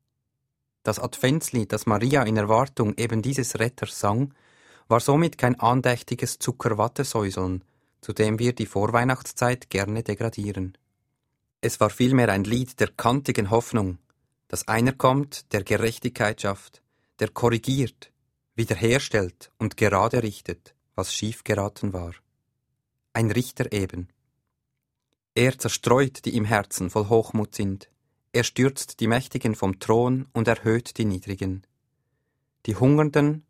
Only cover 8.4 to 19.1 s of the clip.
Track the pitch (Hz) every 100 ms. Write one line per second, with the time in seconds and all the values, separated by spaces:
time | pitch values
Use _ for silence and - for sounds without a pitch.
8.4 | 120 120 110 98 104 117 127 127 - -
9.4 | 123 123 - 95 98 107 113 104 113 -
10.4 | 101 98 92 - _ _ _ _ _ _
11.4 | _ - 127 - 107 - 123 131 117 98
12.4 | 98 120 127 - 107 - 117 131 139 120
13.4 | 98 110 - 110 95 90 _ _ _ _
14.4 | - - - 110 123 131 131 135 143 -
15.4 | - 107 98 104 113 113 123 - 107 113
16.4 | 101 98 - _ _ _ _ - 107 -
17.4 | 120 117 123 135 120 - - _ _ _
18.4 | _ - 113 98 113 131 -